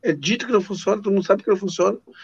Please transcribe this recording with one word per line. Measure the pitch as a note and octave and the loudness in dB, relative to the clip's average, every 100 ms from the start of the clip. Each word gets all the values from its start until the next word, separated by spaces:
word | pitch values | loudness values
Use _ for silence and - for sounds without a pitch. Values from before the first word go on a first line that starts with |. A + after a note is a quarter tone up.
É | A#3+ | 0
dito | D3+ C#3 A#3 - | -2 -2 -4 0
que | |
não | A3+ | 0
funciona, | F3+ G3 - G#3+ | 0 -6 -2 -2
todo | G#3 | 0
mundo | G3 F#3+ | 0 2
sabe | G3 | 0
que | - | 2
não | F#3+ | 0
funciona. | F#3+ E3 F#3 A3 _ - | 0 0 0 0 _ -20